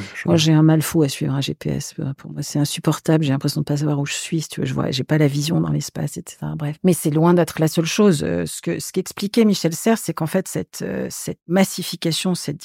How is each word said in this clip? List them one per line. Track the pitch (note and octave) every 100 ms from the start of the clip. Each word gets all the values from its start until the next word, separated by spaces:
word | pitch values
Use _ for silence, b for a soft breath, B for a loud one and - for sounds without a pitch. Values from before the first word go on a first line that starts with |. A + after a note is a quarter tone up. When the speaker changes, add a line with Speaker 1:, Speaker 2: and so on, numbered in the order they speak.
| G2+
Speaker 1:
je | - -
Speaker 2:
moi, | E3+
j'ai | D#3+
un | D#3
mal | D#3 D#3+
fou | - E3
à | C#3
suivre | - C#3+
un | C3+
G | C#3
P | D3+ D3+
S. | C#3+ - - - -
Pour | -
moi, | D3
c'est | C#3+ D3+
insupportable. | D3 - D#3+ D3 - D#3+
J'ai | D3
l'impression | C#3 D3 D3+
de |
pas | D3 C#3+
savoir | D3 C#3+
où | C#3+
je |
suis, | - - E3
si | D#3
tu | -
veux. | C3
Je |
vois, | C3+ -
j'ai | C3
pas | - D#3
la | D3
vision | C#3+ D3 E3
dans | D#3+
l'espace, | D3 - - D3+ E3+
et | -
cetera. | - D3+ D#3
Bref. | D3 D#3
Mais | F#3
c'est | E3+ D#3+
loin | D3+ E3+
d'être | F3 D#3+ -
la | D#3
seule | - E3
chose. | - G#3 D3+
Euh, | - F2
ce | E3 -
que, | - E3
ce | -
qu'expliquait | F#3 F3+ - G3+ A#3+
Michel | G#3+ F#3+ E3
Serres, | E3 A3+ A3+
c'est | -
qu'en | - D#3+
fait, | F#3+ -
cette, | F#3+ F3 -
euh, | - - -
cette | - - D3 - F#3
massification, | F#3+ - - F3 E3+ D#3+ F#3
cette | F3+ - D3+